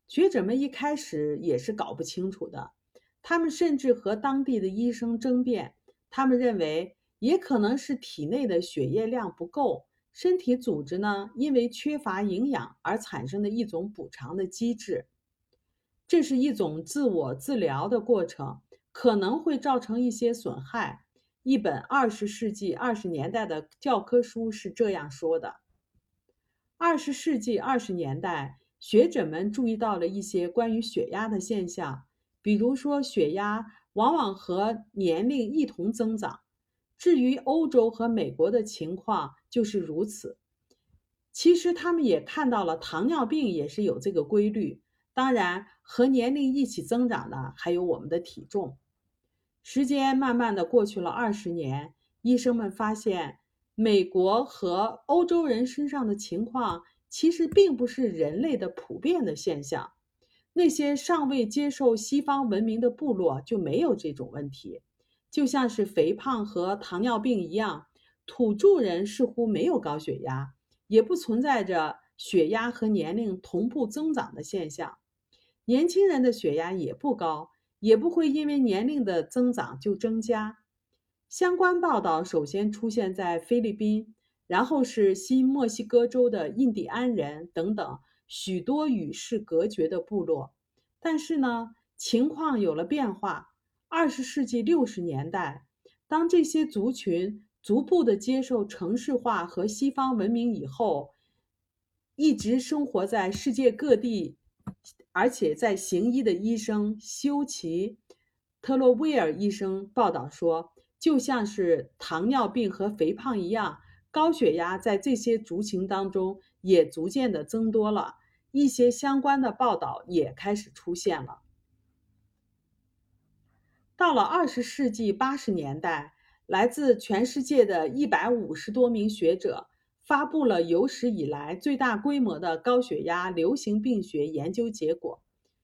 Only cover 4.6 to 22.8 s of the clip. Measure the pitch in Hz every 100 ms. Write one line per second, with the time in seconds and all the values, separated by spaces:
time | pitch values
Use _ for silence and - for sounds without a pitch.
4.6 | 190 196 240 226 233 233 254 247 247 214
5.6 | 127 _ _ _ _ - 262 247 247 202
6.6 | 156 156 185 _ _ - 233 370 - 247
7.6 | 208 269 - 277 - - 147 247 247 170
8.6 | 185 - - 185 226 247 196 - 170 294
9.6 | 254 - - _ _ - 359 359 247 247
10.6 | 247 151 143 180 208 202 208 - 294 254
11.6 | 233 - 294 294 226 190 208 185 277 208
12.6 | 117 - - 214 - 156 127 202 208 226
13.6 | 208 165 202 214 - - 123 185 180 -
14.6 | 233 226 - 165 - _ _ _ _ _
15.6 | _ _ _ _ - 349 277 262 277 214
16.6 | 170 156 - 285 262 175 135 135 - 254
17.6 | 165 135 190 233 214 214 170 - 135 135
18.6 | _ _ _ - 247 208 190 302 320 269
19.6 | 285 254 247 226 247 214 233 233 - 123
20.6 | - 233 165 - _ _ _ _ 254 262
21.6 | 208 139 - 277 240 214 208 - 220 208
22.6 | 196 -